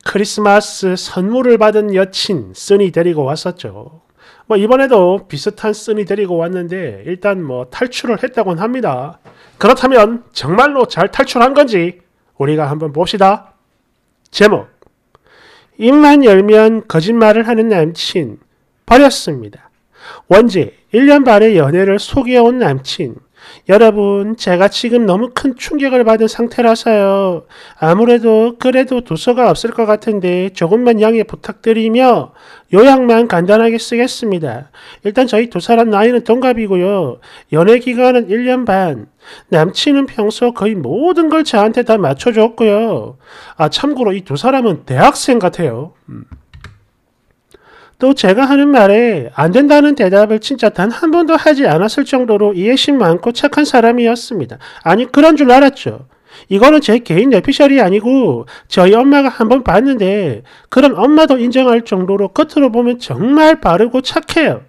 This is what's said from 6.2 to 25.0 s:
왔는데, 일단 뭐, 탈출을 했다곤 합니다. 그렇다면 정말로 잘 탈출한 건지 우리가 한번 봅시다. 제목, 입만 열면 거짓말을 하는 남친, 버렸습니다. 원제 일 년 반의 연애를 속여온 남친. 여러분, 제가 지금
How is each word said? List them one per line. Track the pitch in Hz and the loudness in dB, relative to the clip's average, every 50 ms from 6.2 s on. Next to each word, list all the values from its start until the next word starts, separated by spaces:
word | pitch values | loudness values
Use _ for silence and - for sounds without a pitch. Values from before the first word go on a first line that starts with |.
| 208 185 180 165 | -4 -4 -4 -4
왔는데, | 165 175 185 180 175 170 175 190 180 135 104 98 104 143 | -4 -6 -6 -8 -8 -8 -10 -10 -10 -12 -12 -14 -12 -12
일단 | 180 185 - 208 202 190 170 | -12 -6 -6 -4 -4 -4 -6
뭐, | 139 127 123 127 - | -8 -10 -10 -12 -12
탈출을 | - - 254 254 254 - - - 233 185 | -10 -8 -8 -8 -8 -8 -6 -6 -6 -6
했다곤 | - 247 - 233 214 190 175 160 | -6 -6 -4 -4 -4 -4 -4 -4
합니다. | 196 233 247 262 233 180 131 123 135 143 - _ _ - _ _ _ _ _ _ | -6 -6 -6 -4 -4 -4 -6 -6 -8 -12 -16 _ _ -20 _ _ _ _ _ _
그렇다면 | - 208 262 254 - 269 269 240 208 220 240 233 - _ | -2 -2 0 0 -2 2 2 2 2 2 0 -6 -12 _
정말로 | _ - - 139 170 214 262 294 285 269 233 | _ -12 -8 -4 0 0 0 0 0 -2 -2
잘 | - - 160 175 202 | -2 -2 -4 -4 -2
탈출한 | - - 277 - - 254 233 262 277 | -2 -4 -4 -2 0 0 0 2 2
건지 | 285 302 254 220 180 165 175 180 _ _ _ _ _ _ _ _ - | 2 2 2 0 -2 -2 -4 -6 _ _ _ _ _ _ _ _ -6
우리가 | 139 139 156 151 151 135 | -4 -2 -2 -2 -4 -4
한번 | 143 156 160 156 135 | -6 -6 -8 -6 -4
봅시다. | 147 180 175 - 202 196 190 202 208 - _ _ _ _ _ _ _ _ _ _ _ _ _ _ _ _ _ | -4 -4 -4 0 0 2 2 0 0 -6 _ _ _ _ _ _ _ _ _ _ _ _ _ _ _ _ _
제목, | - - 202 214 196 131 95 - _ _ _ _ _ _ _ _ _ _ _ _ _ _ _ _ _ _ _ _ _ - | -2 2 2 2 2 0 -4 -10 _ _ _ _ _ _ _ _ _ _ _ _ _ _ _ _ _ _ _ _ _ -2
입만 | 214 233 277 302 302 294 294 294 277 | 0 2 4 6 6 6 6 6 6
열면 | 226 196 190 196 208 214 214 220 220 226 220 - - | 6 6 4 4 4 4 4 4 4 2 -2 -4 -4
거짓말을 | - 165 160 196 233 233 220 214 214 226 226 220 | -4 -2 -2 0 0 2 2 4 2 2 0 -2
하는 | 240 220 220 226 | -2 -2 0 0
남친, | 214 180 156 160 170 - - - - 190 151 113 104 - _ _ _ _ _ _ _ _ _ | 0 0 0 -2 -4 -6 -10 -8 -6 -6 -6 -6 -10 -16 _ _ _ _ _ _ _ _ _
버렸습니다. | - 233 262 285 269 - - - 180 151 127 110 104 101 - _ _ _ _ _ _ _ _ - - - - _ - | 2 4 4 4 4 2 -2 -6 -8 -8 -10 -12 -16 -18 -20 _ _ _ _ _ _ _ _ -20 -20 -20 -20 _ 2
원제 | 175 202 233 233 190 185 131 98 - _ _ _ | 4 4 4 4 0 -2 -4 -4 -8 _ _ _
일 | - 220 269 285 | 0 2 4 4
년 | 285 285 269 | 4 4 4
반의 | 254 220 208 214 226 214 170 | 4 4 4 4 4 2 2
연애를 | 147 135 156 180 196 196 196 202 | 2 0 0 0 0 0 -2 -2
속여온 | - - - 285 247 240 254 247 233 233 247 254 | -4 -4 -4 -4 -2 0 2 2 2 2 2 0
남친. | 233 156 135 135 135 - - - 170 123 113 - - _ _ _ - - - - _ - | -2 -2 -2 -4 -6 -10 -10 -10 -10 -10 -10 -14 -20 _ _ _ -20 -20 -20 -14 _ 2
여러분, | 185 214 233 220 208 208 202 202 202 202 202 214 220 | 4 4 6 4 4 2 -2 -2 -2 -2 -4 -6 -8
제가 | - - 196 180 175 190 202 | -8 -4 -2 0 0 0 0
지금 | - - - 240 226 247 | 0 -4 -4 -2 0 0